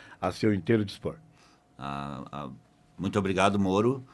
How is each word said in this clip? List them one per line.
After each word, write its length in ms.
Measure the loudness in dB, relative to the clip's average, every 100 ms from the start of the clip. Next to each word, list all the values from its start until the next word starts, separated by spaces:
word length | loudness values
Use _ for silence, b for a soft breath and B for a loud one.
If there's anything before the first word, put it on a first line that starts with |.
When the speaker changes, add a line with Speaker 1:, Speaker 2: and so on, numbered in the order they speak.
| B B
Speaker 1:
a 100 | -4
seu 220 | 0 2
inteiro 320 | 2 2 2
dispor. 300 | 0 -6 -10 -10 -18 b b b _ -16
Speaker 2:
Ah, 440 | -10 -8 -8 -10 -12
ah, 160 | -12 -12 -14 _ _ _ -8
muito 200 | -2 0
obrigado, 400 | 0 4 4 4
Moro, 460 | 2 4 2 0 -8